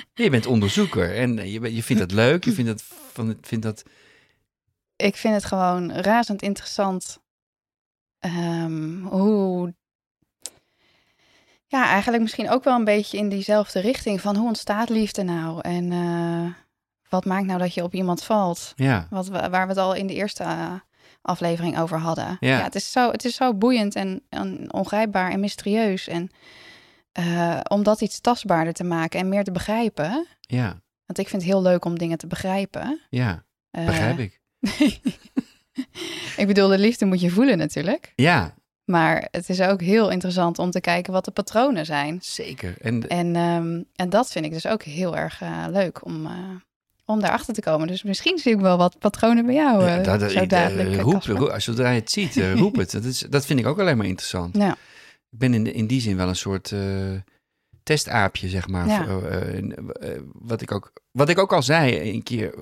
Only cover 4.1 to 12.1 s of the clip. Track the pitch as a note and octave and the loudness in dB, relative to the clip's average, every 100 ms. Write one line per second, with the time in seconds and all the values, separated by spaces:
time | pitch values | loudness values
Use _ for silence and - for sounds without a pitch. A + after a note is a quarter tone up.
4.1 | _ _ _ _ _ _ _ _ _ G#3 | _ _ _ _ _ _ _ _ _ -2
5.1 | - A3+ G#3+ - F#3+ F3+ F3+ F3 - F#3 | 0 0 0 0 0 2 0 -2 -2 2
6.1 | A3+ A#3 G3+ G3+ G3 - - G3 F#3 - | 2 2 -4 -4 -6 -6 -2 -2 -2 -6
7.1 | - _ _ _ _ _ _ _ _ _ | -18 _ _ _ _ _ _ _ _ _
8.1 | _ F3 E3+ E3+ E3+ E3 D#3+ D#3 E3+ F#3+ | _ -6 -4 -2 -2 -4 -4 -6 -8 -4
9.1 | F#3+ G3+ G#3 F#3+ F3+ F3+ - _ _ _ | 2 2 2 0 -2 -6 -8 _ _ _
10.1 | _ _ _ - _ _ _ _ _ _ | _ _ _ -18 _ _ _ _ _ _
11.1 | _ _ _ _ _ _ C4+ G#3 F#3+ G3+ | _ _ _ _ _ _ 0 4 4 2